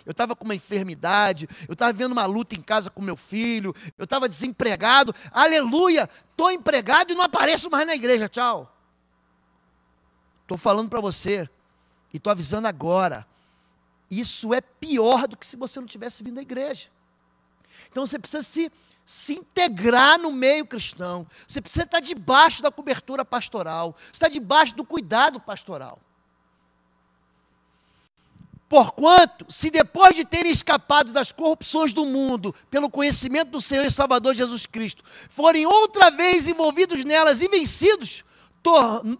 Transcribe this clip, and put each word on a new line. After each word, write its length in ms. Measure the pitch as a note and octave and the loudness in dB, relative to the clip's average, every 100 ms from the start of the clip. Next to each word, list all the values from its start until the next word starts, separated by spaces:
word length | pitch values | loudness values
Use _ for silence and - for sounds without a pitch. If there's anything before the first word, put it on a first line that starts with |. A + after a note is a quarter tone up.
| - | -10
eu 80 | |
tava 220 | D#3+ A#3 A#3 | -6 -6 -6
com 80 | |
uma 120 | G#3+ G3+ | -8 -10
enfermidade, 920 | - G3+ F#3+ D3 E3+ G3+ G3+ D#3+ D#3+ - D3+ | -6 -6 -6 -6 0 2 2 -2 -10 -16 -14
eu 80 | E3 | -4
tava 180 | A#3+ | -2
vivendo 180 | G#3 B3+ | -2 -4
uma 140 | A#3+ G3 | -2 -2
luta 280 | G#3+ A#3 | -4 -6
em 80 | G3 | -12
casa 280 | - G#3+ F#3+ | -4 -4 -4
com 120 | - | -8
meu 140 | G3 D#3+ | -10 -10
filho, 580 | - G#3 A#3 A3+ G3 - D#3+ - | -10 -6 -4 -4 -8 -10 -16 -16
eu 80 | F3+ | -8
tava 220 | C4+ B3+ | -4 -4
desempregado, 880 | D3+ B3+ - A#3+ F3+ G#3+ C4+ B3+ - D3+ | -6 -10 -6 -4 -2 2 4 4 -2 -6
aleluia, 800 | A#3+ D#4+ D#4+ A#3+ D4 F4+ D#4+ F#3 - _ - | 0 2 2 0 2 2 2 -2 -8 _ -2
tô 140 | F4 | 0
empregado 640 | F4+ D#4 C#4 G3+ D4+ F4 | 0 -2 -2 2 2 2
e 40 | F4 | 0
não 80 | |
apareço 460 | F4 - D4+ D#4+ E4 | 0 0 0 0 -2
mais 180 | D4 D#4+ | -2 -2
na 80 | D4+ | -2
igreja, 320 | A#3+ A#3+ G#3 | 0 0 -2
tchau." 480 | A#3 B3 F#3+ B2+ _ _ _ _ _ _ _ _ _ _ _ _ _ _ _ _ _ - | -4 -4 -4 -10 _ _ _ _ _ _ _ _ _ _ _ _ _ _ _ _ _ -12
Tô 120 | D#3 | -4
falando 320 | G#3+ G3+ A3 | -2 0 -2
pra 100 | A#3 | -6
você, 500 | G3+ - F#3+ G3+ D3+ _ _ _ _ _ _ | -6 -4 -4 -4 -6 _ _ _ _ _ _
E 60 | D#3 | -6
tô 100 | G#3 | -4
avisando 380 | F#3+ C#3+ G#3 A3 | -4 -4 -6 -6
agora, 580 | D3+ D#3+ F#3 F3+ A#2 - _ _ _ _ _ _ _ _ | -6 -2 -2 -2 -6 -14 _ _ _ _ _ _ _ _
isso 440 | F#3+ A#3 - A3 | -8 -6 -6 -4
é 80 | B3+ | -4
pior 640 | - _ D#4 C4 A3+ B3+ C4 | -4 _ -4 0 2 2 0
do 100 | - | -8
que 80 | - | -18
se 100 | A#3+ | -14
você 240 | C4 C4+ | -14 -14
não 80 | A#3+ | -18
tivesse 340 | G#3 A#3+ - | -16 -16 -16
vindo 180 | A#3 A#3+ | -16 -16
à 20 | |
igreja. 480 | C4+ B3+ C#4+ B3 - _ _ _ _ _ _ _ _ _ _ | -12 -8 -8 -10 -16 _ _ _ _ _ _ _ _ _ _
Então 160 | B3+ C4+ | -10 -8
você 140 | C#4 | -8
precisa 240 | - D4+ | -10 -8
se, 280 | - D#4+ E4 - _ _ - | -6 -6 -6 -10 _ _ -14
se 280 | - - | -10 -8
integrar 880 | E4 - F#4+ F4 F3+ A#3 A#3+ C#4 E4+ | -10 -6 -2 -2 0 2 6 6 4
no 120 | E4 | 0
meio 340 | C4 C4 D4+ - | 0 2 0 -2
cristão. 600 | A#3 - - F3+ F3+ E3 - - | -10 -12 -10 -10 -10 -14 -20 -14
Você 140 | C#4 | -12
precisa 220 | - - | -8 -8
estar 160 | E4+ E4+ | -4 -4
debaixo 600 | C4+ C#4 F3+ C4+ D#4+ - | -4 -8 2 4 4 2
da 100 | D4 | -4
cobertura 520 | - C#4+ B3 - C4+ | -4 -6 -8 -8 -10
pastoral. 720 | - A#3+ - G#3 D#3+ E3 E3+ - | -6 -8 -8 -10 -8 -6 -8 -10
Você 140 | - | -18
está 160 | - E4 | -2 -2
debaixo 480 | D4 G3 D4 C4+ - | -2 0 2 2 -2
do 80 | |
cuidado 560 | B3+ D#4 E3+ A3 D4+ B3+ | -10 -10 -4 0 0 0
pastoral. 600 | A3 G3 - D3+ B2+ - _ _ _ _ _ _ _ _ _ _ _ _ _ _ _ _ _ _ _ _ _ _ _ - - - _ | -12 -16 -14 -16 -16 -20 _ _ _ _ _ _ _ _ _ _ _ _ _ _ _ _ _ _ _ _ _ _ _ -20 -20 -20 _
Porquanto, 800 | D4 G#3+ - D#4 F4+ E4 - - | 6 6 4 6 8 8 2 -14
se 200 | - D#4 | -8 -2
depois 460 | D#4 B3+ E4+ F#4+ E4 | 0 0 6 8 8
de 80 | |
terem 260 | D4 E4 F4 | 0 -2 0
escapado 640 | D4 - D4 - D4 A#3+ | 0 0 0 2 2 2
das 200 | C4 B3 | -2 -4
corrupções 600 | - D#4+ D#4+ - D#4 D#4 | -2 -2 -2 -2 -2 0
do 140 | G#3+ C#4+ | -2 -2
mundo, 500 | C4+ C4 A#3+ F3+ - _ | -2 -2 -4 -6 -10 _
pelo 200 | C#4 C#4+ | -4 -2
conhecimento 640 | C#4 C#4+ - C4 D4 D4 | -2 -2 -2 -2 -4 -4
do 80 | C#4+ | -6
Senhor 260 | - C#4 C#4 | -2 -2 0
e 60 | |
Salvador 420 | - C#4 B3 B3 | 0 2 2 0
Jesus 320 | A#3+ B3 A#3+ - | -2 -4 -6 -10
Cristo, 380 | A3+ A3 - _ - - | -8 -10 -10 _ -20 -16
forem 360 | - D#4+ E4 D#4+ | 2 4 4 4
outra 440 | G#4+ G#4+ G4+ F4+ | 4 4 6 6
vez 380 | C#4+ F4+ F4+ D4 | 6 4 2 0
envolvidos 560 | E4 D#4 D4 F4+ D4+ | 0 0 2 0 -2
nelas 380 | C4+ D#4 D#4 B3 | 0 4 4 2
e 80 | F#4 | 0
vencidos, 760 | G4+ C#4 - F4+ G4+ A3 - - _ _ _ | 0 0 2 2 2 -2 -14 -18 _ _ _
tor-, 400 | E4+ D#4+ A#3 A3 A3 B3+ | 4 4 4 0 -6 -10